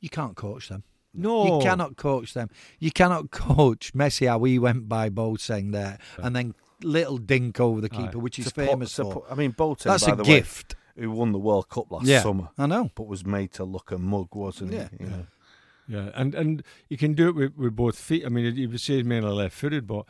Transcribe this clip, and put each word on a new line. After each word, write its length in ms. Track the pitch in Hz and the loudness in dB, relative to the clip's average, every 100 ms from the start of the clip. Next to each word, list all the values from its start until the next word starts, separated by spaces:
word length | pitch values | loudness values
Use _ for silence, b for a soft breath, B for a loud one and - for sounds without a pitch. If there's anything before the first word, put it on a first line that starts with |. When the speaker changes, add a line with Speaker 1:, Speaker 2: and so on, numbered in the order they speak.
Speaker 1:
You 80 | 165 | -10
can't 280 | 160 131 95 | -6 -8 -8
coach 320 | 104 113 - | -10 -10 -12
them. 160 | 98 - _ _ | -14 -14 _ _
Speaker 2:
No. 440 | 175 202 226 196 156 | -6 -2 2 4 4
Speaker 1:
You 60 | |
cannot 320 | 156 185 147 - | 4 2 -2 -4
coach 380 | 147 135 113 | -2 -2 -2
them. 160 | 123 113 B B B | -6 -8 B B B
You 100 | 160 | -2
cannot 400 | - 180 170 156 | 4 4 4 -4
<laughs> 0 | |
coach 600 | - - 135 135 113 - | -4 2 6 6 6 -2
Messi 340 | 131 143 - 127 | 0 0 2 2
how 140 | 113 | 4
he 140 | 127 127 | 4 4
went 300 | 120 120 107 | 4 2 -2
by 220 | 113 110 | -2 -2
Boateng 640 | 101 113 107 - 104 101 | -2 -4 -4 -4 -4 -2
there, 260 | 101 98 101 B B | -4 -4 -8 B B
Speaker 2:
Right. 80 | 127 | -4
Speaker 1:
and 100 | 123 | -2
then 180 | 120 - _ - | -4 -8 _ -8
little 360 | 165 156 143 131 | 0 0 0 -2
dink 400 | 104 135 123 107 | 2 2 2 2
over 200 | 123 110 | 2 2
the 80 | 107 | -2
Speaker 2:
Aye. 40 | 113 110 | -4 -6
Speaker 1:
keeper, 120 | 117 | -6
which 180 | 120 - | -6 -6
he's 100 | 127 | -6
Speaker 3:
To 80 | |
put, 120 | - 139 | -2 0
Speaker 1:
famous 280 | 135 120 - | 0 -2 -4
Speaker 3:
to 80 | |
Speaker 1:
for. 80 | 101 - | -4 -6
Speaker 3:
put, 20 | - | -6
I 40 | |
mean, 180 | 131 139 | -2 -2
Boateng, 300 | 117 156 143 | 0 -2 0
Speaker 1:
That's 220 | - 190 - | 2 4 4
Speaker 3:
by 60 | |
Speaker 1:
a 40 | 143 | 4
Speaker 3:
the 60 | |
Speaker 1:
gift. 500 | 208 139 - - - - b - | 8 6 6 -8 -14 -16 b -8
Speaker 3:
way, 80 | |
who 60 | 113 | -6
won 180 | 110 117 | 0 0
the 60 | 98 | 0
World 300 | 107 101 - | 2 2 0
Cup 220 | 123 - | -6 -8
last 160 | 85 127 | -2 4
Speaker 1:
Yeah, 160 | 135 | 4
Speaker 3:
summer, 280 | 107 95 85 - | 4 -2 -4 -4
Speaker 1:
I 80 | 143 | 0
know. 240 | 214 147 - | 0 -2 -6
Speaker 3:
but 100 | 107 | -10
was 180 | 95 | -8
made 280 | 90 101 95 | -4 -4 -4
to 100 | - | -8
look 260 | 95 92 - | -8 -10 -8
a 60 | 92 | -6
mug, 300 | 92 101 87 | -2 -2 -4
wasn't 380 | 104 98 - 95 | -8 -10 -8 -8
Speaker 1:
Yeah. 160 | 110 - 104 | -8 -10 -12
Speaker 3:
he? 60 | |
You 60 | 95 | -10
know. 160 | 92 85 _ b b b b b | -10 -12 _ b b b b b
Speaker 2:
Yeah, 200 | 104 98 | -8 -8
and, 200 | - 135 | -4 -4
and 280 | 143 156 156 - b b | -2 -2 -2 -8 b b
you 80 | 139 | -2
can 160 | 151 | 0
do 140 | 151 165 | 4 2
it 40 | |
with, 220 | 160 135 143 | 2 -2 0
with 180 | 123 | -2
both 240 | 110 120 - | 0 0 0
feet. 280 | - 160 131 | -2 -2 0
I 20 | |
mean, 260 | 120 120 | 0 0
you 140 | 123 123 | -2 -4
would 120 | 120 | -4
say 160 | - 135 | -2 0
he's 80 | |
mainly 260 | 120 117 104 | 2 0 0
left-footed, 540 | 101 95 - 143 151 104 | 0 -2 -2 -4 -2 -4
but 180 | 104 | -6